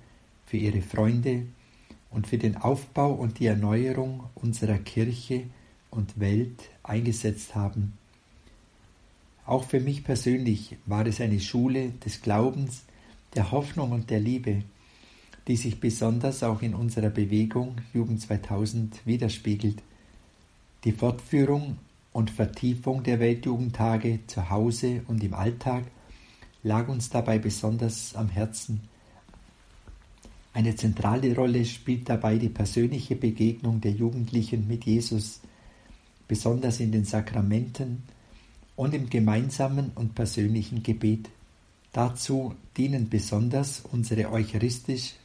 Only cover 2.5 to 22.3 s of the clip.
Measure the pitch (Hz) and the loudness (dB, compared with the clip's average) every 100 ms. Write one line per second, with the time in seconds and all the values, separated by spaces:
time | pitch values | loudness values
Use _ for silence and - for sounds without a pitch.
2.5 | 101 120 139 - - 143 117 120 - 117 | 2 0 0 -2 2 2 2 -2 2 2
3.5 | 104 104 110 131 131 131 131 123 - 117 | 2 2 2 2 0 -2 -6 -12 -4 -4
4.5 | 110 107 104 - - 113 120 - 127 123 | 0 0 0 0 0 0 -2 -4 -4 -4
5.5 | - - - _ 113 95 104 98 104 123 | -16 -20 -20 _ -4 -4 0 2 2 0
6.5 | 123 - - - 110 117 113 110 107 - | -6 -20 -18 -4 -2 0 0 -2 -2 -6
7.5 | 104 98 104 101 - _ _ _ - - | -4 -2 -2 -4 -6 _ _ _ -20 -20
8.5 | - _ _ - _ - _ _ _ - | -20 _ _ -20 _ -20 _ _ _ -2
9.5 | 131 - 135 131 143 - 120 127 127 123 | -2 2 0 0 -2 -2 0 2 2 2
10.5 | 104 - - - 104 113 104 117 104 95 | 0 -4 -12 -4 0 0 0 0 0 0
11.5 | 123 127 131 127 123 107 - 110 104 127 | 0 2 0 -2 -6 -10 -6 0 4 2
12.5 | 131 139 - - - - - - - 92 | 0 -6 -8 -16 -20 -20 -20 -6 -2 0
13.5 | 135 143 170 127 120 113 107 110 127 123 | 0 -2 -4 -2 -2 0 0 0 0 0
14.5 | 104 104 - - - - - - - - | -2 -2 -14 -20 -20 -20 -20 -20 -12 -2
15.5 | 117 120 - 120 113 113 120 135 135 117 | 0 0 -2 -2 0 0 2 0 0 0
16.5 | 107 117 107 117 117 107 110 104 107 110 | 0 -2 -2 -2 0 0 2 2 2 2
17.5 | 123 127 120 117 120 113 110 - 104 - | 0 -2 -6 -4 -2 0 -2 -2 -4 -2
18.5 | 101 107 117 110 - 113 120 117 - 107 | -2 0 -2 -4 -6 -2 0 0 -2 -2
19.5 | 104 107 104 - - - - - _ _ | 0 0 -2 -10 -20 -20 -20 -20 _ _
20.5 | _ - - 113 110 123 120 - 147 139 | _ -20 -2 -2 2 0 0 0 4 4
21.5 | 143 147 143 - - _ 113 110 | 2 -2 -8 -12 -20 _ 0 0